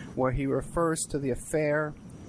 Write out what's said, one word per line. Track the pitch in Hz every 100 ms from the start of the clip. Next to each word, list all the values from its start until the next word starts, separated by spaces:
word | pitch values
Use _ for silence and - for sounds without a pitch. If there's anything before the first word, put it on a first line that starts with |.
| -
where | - 127
he | 131 139
refers | 135 - 170 165 160 -
to | 147
the | 135
affair | 123 - 156 151 147 151 143 - -